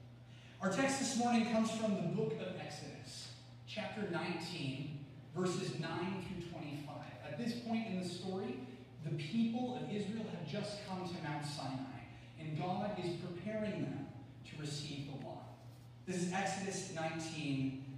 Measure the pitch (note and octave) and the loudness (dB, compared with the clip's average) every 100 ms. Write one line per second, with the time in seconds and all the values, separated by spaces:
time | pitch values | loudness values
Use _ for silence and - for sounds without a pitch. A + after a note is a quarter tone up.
0 | - - - - - - F#3+ - C4+ - | -14 -14 -16 -16 -14 0 2 6 6 6
1 | A3 A3+ A#3+ A#3 G#3+ A3 A3+ A3 A3 F3+ | 4 6 8 8 8 6 6 4 4 4
2 | - D3 D3 - F#3 - - - - - | 4 4 4 2 0 -2 -4 -6 -8 -8
3 | - - - - - - - G#3+ F#3+ G#3+ | -10 -10 -10 -12 -14 -14 -8 -4 -2 0
4 | F3+ E3+ F3 E3 - D#3+ C3+ C3+ D3+ - | 2 2 2 0 -2 -2 0 0 -2 -4
5 | - - - E3 F3+ - - D3+ D#3 E3+ | -8 -12 -6 2 2 2 0 0 0 0
6 | F#3+ F#3+ - F3 E3+ D#3 D3 C#3+ - - | 0 0 -2 -4 -4 -6 -4 -6 -6 -8
7 | - - C#3+ - A#3 - A3+ A3+ F#3+ F3+ | -8 -8 -6 -2 0 0 2 2 2 0
8 | F3 - F#3+ F#3+ A3+ - - - - - | 0 -2 -2 0 0 -4 -6 -10 -12 -8
9 | D3+ - - A3+ A3+ A#3 B3 - D3+ G3+ | -2 0 2 4 4 4 0 0 0 0
10 | F#3 A3+ - E3+ D3 G#3 - - - F3+ | 0 -2 -2 -4 -2 -2 -2 -4 -4 -2
11 | F3 E3+ D#3 D3+ C#3+ - C3+ C3 - - | -2 -2 -2 -2 -2 -2 -2 -2 -4 -6
12 | - - - - D#3 D3+ F3+ G3 G#3 F3 | -10 -12 -14 -8 -2 2 2 2 2 2
13 | F3 E3 F3+ E3+ G#3 A3 G#3 D#3+ - - | 0 0 -2 -4 -2 0 2 2 0 0
14 | - - - - - D3+ D3+ D3 D3 C#3 | -4 -8 -12 -12 -10 -6 -4 -2 -2 -4
15 | - - - - - - - - - - | -4 -4 -6 -8 -10 -12 -14 -14 -14 -8
16 | - F3+ F3 F#3 G3 F#3+ G3 F#3 - D#3+ | -2 2 2 4 2 2 0 -2 -2 0
17 | D#3+ E3 D#3+ D#3 C#3+ C3+ C3 - - | 0 0 -2 0 2 4 2 0 -6